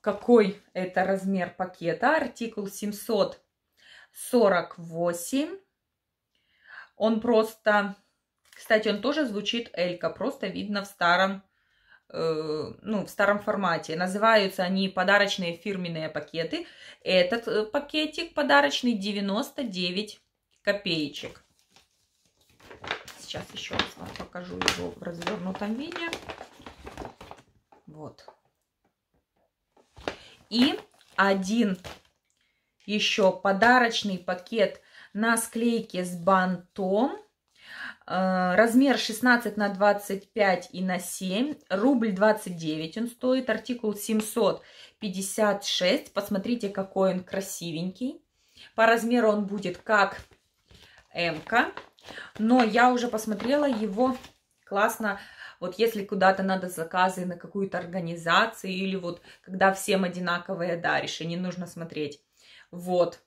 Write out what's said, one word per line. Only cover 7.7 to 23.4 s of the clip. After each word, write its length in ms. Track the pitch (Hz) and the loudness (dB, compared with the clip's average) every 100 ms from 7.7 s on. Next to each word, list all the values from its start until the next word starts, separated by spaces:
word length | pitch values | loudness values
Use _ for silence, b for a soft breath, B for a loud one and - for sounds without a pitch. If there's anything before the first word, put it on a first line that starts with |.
| 208 202 196 _ _ _ _ _ | 2 2 -6 _ _ _ _ _
Кстати, 380 | - - 220 214 | -20 0 2 2
он 140 | 202 | 0
тоже 240 | 254 302 277 | -2 0 -2
звучит 440 | 202 202 233 233 | -2 -4 -6 -6
Элька, 360 | - 180 170 165 | -4 -4 -2 -6
просто 360 | 160 208 269 202 | -4 -6 -4 -8
видно 380 | 175 196 202 | -6 -6 -6
в 20 | 196 | -6
старом, 560 | - 175 175 190 196 _ b b b b b _ | -2 2 4 2 -2 _ b b b b b _
э, 640 | 165 160 156 156 151 143 - | -4 -2 -2 -4 -4 -6 -10
ну, 240 | 196 214 190 | -6 -4 -4
в 20 | |
старом 320 | - 202 202 | 0 2 2
формате. 560 | 214 196 190 165 - 160 | 0 -2 0 -2 -4 -4
Называются 680 | 185 196 220 220 190 190 | -4 2 4 6 4 -2
они 260 | 180 190 190 | 0 0 0
подарочные 680 | 190 185 202 202 202 175 170 | 0 4 4 4 0 -4 -6
фирменные 540 | 214 185 175 165 156 | -6 -6 -6 -6 -6
пакеты. 560 | 151 147 160 160 320 339 B B B | -8 -8 -6 -4 -4 -8 B B B
Этот, 460 | - 185 180 233 - | 2 4 4 0 -2
э, 160 | 208 | -2
пакетик 720 | 214 285 285 311 302 - 330 | 0 -4 -4 -4 -4 -4 -6
подарочный 580 | - 277 285 285 269 247 | -2 4 4 4 2 0
девяносто 720 | 220 202 202 202 196 269 - | 0 -2 -2 -2 -2 -4 -6
девять 560 | 247 180 180 180 214 - _ _ _ _ | -6 -4 -4 -4 -6 -12 _ _ _ _
копеечек. 840 | - 202 190 165 147 - - - _ _ _ _ _ _ _ _ _ _ _ _ - - - - - - | -4 -2 -2 -2 -4 -6 -14 -16 _ _ _ _ _ _ _ _ _ _ _ _ -20 -16 -8 -8 -10 -20
Сейчас 260 | - - | -12 -12